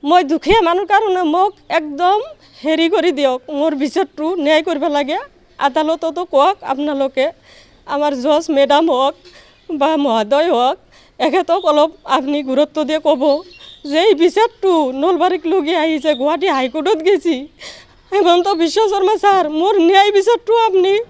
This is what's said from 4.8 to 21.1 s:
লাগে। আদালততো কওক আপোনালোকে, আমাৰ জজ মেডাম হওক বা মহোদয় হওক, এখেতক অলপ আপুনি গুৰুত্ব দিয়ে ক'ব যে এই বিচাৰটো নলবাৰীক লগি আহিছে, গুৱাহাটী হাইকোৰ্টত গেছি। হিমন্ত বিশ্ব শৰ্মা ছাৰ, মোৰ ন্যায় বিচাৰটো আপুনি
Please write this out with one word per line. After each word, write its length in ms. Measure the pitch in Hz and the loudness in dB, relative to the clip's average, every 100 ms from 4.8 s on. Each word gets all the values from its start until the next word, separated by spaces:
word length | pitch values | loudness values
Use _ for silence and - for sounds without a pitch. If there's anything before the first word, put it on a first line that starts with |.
| 311 285 | -2 -2
লাগে। 220 | 277 349 554 _ _ - | -2 -6 -8 _ _ -4
আদালততো 640 | 277 262 311 330 330 320 359 | -2 -2 -2 -2 -4 -6 -2
কওক 220 | 277 302 403 - | 2 2 0 -6
আপোনালোকে, 540 | 262 294 277 269 269 285 - _ - - _ - | -6 -4 -4 -4 -2 -4 -6 _ -20 -20 _ -8
আমাৰ 260 | 285 294 277 | -4 -2 -2
জজ 200 | 254 302 330 277 | 0 0 0 0
মেডাম 280 | 277 285 320 | 2 2 2
হওক 240 | 254 269 - - - - _ _ 311 | 0 -2 -4 -20 -20 -20 _ _ -2
বা 100 | 285 320 | 0 0
মহোদয় 520 | 285 226 208 277 339 | 0 0 0 0 0
হওক, 260 | 254 254 349 _ _ _ _ | 0 0 -4 _ _ _ _
এখেতক 420 | 277 294 320 349 | -2 0 0 0
অলপ 260 | 359 302 320 320 - 262 | 2 2 0 -2 -4 -2
আপুনি 220 | 269 294 | -2 -4
গুৰুত্ব 340 | 262 262 294 311 285 | -2 0 0 -2 -2
দিয়ে 120 | 311 302 | -2 0
ক'ব 160 | 285 285 285 370 - - - 294 | 0 0 -2 -4 -20 -20 -18 -4
যে 80 | 302 | 0
এই 100 | 392 | 2
বিচাৰটো 580 | 302 349 - 466 _ 381 330 277 269 | 4 2 2 0 _ 0 2 0 0
নলবাৰীক 400 | 320 349 359 359 330 | 0 0 0 -2 -2
লগি 280 | 370 302 339 | -2 0 -2
আহিছে, 280 | 320 311 302 | 0 -2 -2
গুৱাহাটী 340 | 269 277 320 370 277 | 0 -2 0 -2 -2
হাইকোৰ্টত 420 | 254 302 277 359 320 | -2 -2 -2 0 2
গেছি। 280 | 381 339 262 285 _ - - - _ _ | 0 0 -4 -6 _ -20 -20 -20 _ _
হিমন্ত 340 | 392 359 349 359 359 | 0 2 2 2 -2
বিশ্ব 180 | 330 339 440 | -2 0 0
শৰ্মা 220 | 403 381 427 | 0 0 0
ছাৰ, 220 | 403 381 311 311 | 2 2 0 -2
মোৰ 140 | 359 403 339 | 0 2 4
ন্যায় 220 | 392 403 | 4 4
বিচাৰটো 400 | 403 392 466 - 466 453 | 4 2 0 2 0 2
আপুনি 260 | 381 370 403 480 | 2 2 0 -4